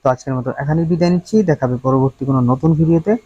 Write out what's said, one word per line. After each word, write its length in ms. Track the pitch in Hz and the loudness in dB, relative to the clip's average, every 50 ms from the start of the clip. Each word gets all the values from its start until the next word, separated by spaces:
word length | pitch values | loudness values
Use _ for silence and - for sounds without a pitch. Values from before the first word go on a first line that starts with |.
| _ | _
তো 60 | 135 | 0
আজকের 260 | 127 - - 143 131 | -2 -2 -4 -6 -6
মতো 160 | 127 123 135 | -4 -4 -6
এখানেই 340 | 123 - 139 143 156 165 170 | -6 -6 -4 -2 -2 -2 0
বিদায় 260 | 160 175 165 175 175 | 0 0 0 2 0
নিচ্ছি। 320 | 180 180 175 - - 220 208 | 0 0 -2 0 0 0 2
দেখা 240 | 175 147 - 135 | 2 0 0 -2
হবে 100 | 123 123 | -4 -4
পরবর্তী 480 | 120 - 131 131 131 131 135 - _ 135 | -2 -2 0 0 2 0 0 -2 _ -4
কোনো 160 | 135 135 131 | -2 0 0
নতুন 320 | 123 120 127 131 156 160 165 | 2 0 0 0 2 0 2
ভিডিওতে। 440 | 151 165 160 165 165 160 196 220 240 _ | 2 2 2 2 0 0 0 -2 -2 _